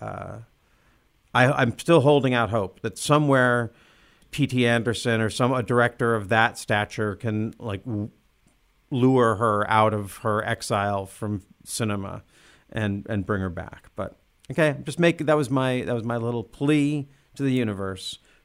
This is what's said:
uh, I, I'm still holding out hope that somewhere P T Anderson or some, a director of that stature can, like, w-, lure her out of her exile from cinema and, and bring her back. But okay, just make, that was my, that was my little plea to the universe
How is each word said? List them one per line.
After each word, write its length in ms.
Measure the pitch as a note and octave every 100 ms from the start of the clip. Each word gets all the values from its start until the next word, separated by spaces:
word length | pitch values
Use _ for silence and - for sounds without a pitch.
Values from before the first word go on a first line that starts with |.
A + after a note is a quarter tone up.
uh, 360 | G#2+ G2 G2 G#2+ A2+ _ _ _ _ _ _ _ _
I, 180 | A#2+ B2+
I'm 260 | C#3 B2 -
still 240 | - E3
holding 320 | C3+ C#3+ C3+
out 160 | B2 A2
hope 300 | A2+ F#2 -
that 160 | A2 -
somewhere 760 | - D3 D3 C3+ B2+ A#2+ A2+ _ _ _ _ _ _
P 160 | - C3+
T 180 | B2 A#2+
Anderson 540 | A#2 A2+ G#2+ B2 A2+
or 100 | A2
some, 220 | - B2
a 100 | B2+
director 540 | G#2 B2 A#2+ - A#2+ A2+
of 140 | G2
that 280 | A2+ A#2 -
stature 580 | - G#2+ G#2 - G#2+ F#2+
can, 380 | A#2 G#2+ A2 -
like, 240 | A#2 G2
w-, 280 | B2+ G#2 A2 _ _ _ _ _ _ _ -
lure 460 | C3 C3 C3 A#2 G#2
her 340 | A2+ G#2 G#2
out 240 | A2 A2
of 240 | G#2+ G2 -
her 260 | A2+ G#2+ A2
exile 600 | A#2 - G#2+ G2+ G2+ G2
from 360 | - G#2+ G#2 - _ -
cinema 580 | - A2 G#2 G2 - - _ _ _ _
and, 340 | A2+ G#2 G2+ -
and 160 | G#2+ F#2
bring 160 | G#2
her 80 | F#2+
back. 400 | F2 E2 - - -
But 200 | F#2+ - _ _ -
okay, 280 | C3 D3+ C3+
just 140 | C3 C#3
make, 200 | E3+ E3+ D#3
that 100 | D3+
was 140 | B2
my, 320 | C3+ C3 B2+
that 120 | F#2
was 120 | A#2+ A2+
my 100 | A#2+
little 280 | A#2 A#2+
plea 640 | - - C#3+ D3+ C#3+ D3 C#3 _ _ -
to 80 |
the 80 | C#3
universe 680 | B2+ A2 G2 F#2+ F#2+ - - _ _